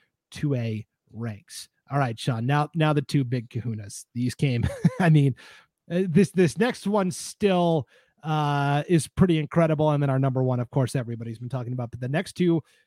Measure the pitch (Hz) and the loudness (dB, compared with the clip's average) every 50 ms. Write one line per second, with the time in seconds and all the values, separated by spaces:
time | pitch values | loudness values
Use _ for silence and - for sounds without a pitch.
0 | _ _ _ _ _ _ - - 151 143 135 120 117 113 110 107 110 - _ _ | _ _ _ _ _ _ -8 -6 -2 -2 -2 -2 -2 -4 -6 -6 -8 -12 _ _
1 | _ _ - 107 117 113 104 101 - _ - - - - _ _ _ - 139 143 | _ _ -14 -12 -10 -10 -12 -14 -18 _ -20 -20 -20 -20 _ _ _ -4 -2 -2
2 | 135 120 113 - - 143 120 113 117 131 147 147 151 - - 160 156 151 147 147 | 0 -2 -4 -4 -4 -4 -2 -2 0 0 0 0 0 0 0 2 2 4 2 2
3 | 139 - - 143 131 120 127 123 113 - - 117 - 117 110 110 101 104 - - | 0 0 0 0 0 0 -2 -4 -4 -6 -8 -6 -6 -6 -6 -8 -10 -12 -16 -18
4 | - _ _ 120 123 123 - - 151 139 123 117 - - - - - - 523 508 | -18 _ _ -4 -4 -4 -2 0 0 0 2 0 0 -2 -2 0 0 0 0 2
5 | 190 165 156 147 139 135 120 - - - - - _ _ _ _ _ - 170 180 | 4 4 6 6 4 4 0 -2 -10 -20 -20 -20 _ _ _ _ _ -4 -2 -2
6 | 196 185 147 202 190 - - 180 180 143 - 160 226 254 - - - 196 208 202 | -2 2 4 4 4 4 4 2 2 2 2 0 0 0 0 -2 -4 0 0 0
7 | 190 185 135 - - - - - 214 196 185 180 175 170 165 151 117 - _ _ | 0 0 -4 -6 -10 -14 -4 -2 0 2 2 4 4 2 2 0 -2 -6 _ _
8 | _ _ _ _ - 156 156 151 147 147 143 143 139 143 143 147 - - 175 156 | _ _ _ _ -6 -2 -2 0 0 0 0 0 0 0 0 0 0 2 2 0
9 | - - _ - 185 175 165 156 147 - - 170 165 156 156 143 151 151 147 143 | 0 -2 _ 2 4 4 4 0 -2 0 2 2 2 2 2 2 2 2 2 2
10 | 147 139 131 135 135 135 123 131 127 127 123 123 120 - - 135 127 113 - 135 | 2 2 2 2 2 0 0 0 0 0 0 -2 -4 -2 0 0 0 0 -2 -4
11 | 113 117 117 113 113 117 113 113 123 117 135 127 113 120 127 127 120 113 - 120 | -4 -4 -8 -8 -10 -10 -10 -10 -10 -8 -8 -8 -6 -6 -6 -6 -6 -8 -8 -8
12 | 123 123 143 175 196 - - - 180 170 165 160 - _ _ _ _ | -6 -4 -2 -4 -4 -4 -2 0 2 2 2 2 -2 _ _ _ _